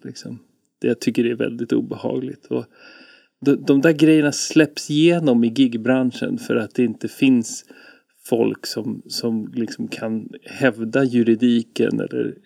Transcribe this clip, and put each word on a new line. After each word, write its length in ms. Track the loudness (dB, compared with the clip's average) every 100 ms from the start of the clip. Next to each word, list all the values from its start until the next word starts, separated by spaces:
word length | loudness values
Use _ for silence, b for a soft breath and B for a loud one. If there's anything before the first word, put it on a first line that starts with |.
liksom. 360 | -16 -14 -14 -16 _ _ _ _
Det, 60 | -2
jag 120 | -2
tycker 240 | -2 0
det 80 | 0
är 40 | 0
väldigt 380 | -4 -6 -2
obehagligt. 720 | -2 -2 -4 -6 -4 -6 -12 -6
Och 200 | -6 -6 B B B B B B _
de, 140 | 2 2
de 260 | 4 4
där 120 | 4
grejerna 380 | 6 6 6 4
släpps 580 | -2 0 2 2 0 -4
igenom 540 | 2 4 4 2 2
i 40 | 2
gigbranschen 920 | 2 0 0 0 0 0 -4 -6 -6
för 180 | -2 -2
att 200 | -2 0
det 80 |
inte 240 | -2 -2 -10
finns 580 | 0 4 4 0 -8 -16 B B B B _ -4
folk 400 | 0 0 -2 -8
som, 360 | -8 -8 -10 -10
som, 440 | -8 -4 -4 -6
liksom, 340 | -6 -6 -6 -10
kan 420 | -8 -8 -8 -8 -16
hävda 600 | -16 -2 -2 0 -2 0
juridiken 960 | 2 2 2 2 2 2 0 -2 0 0
eller, 380 | -4 -4 -6 -8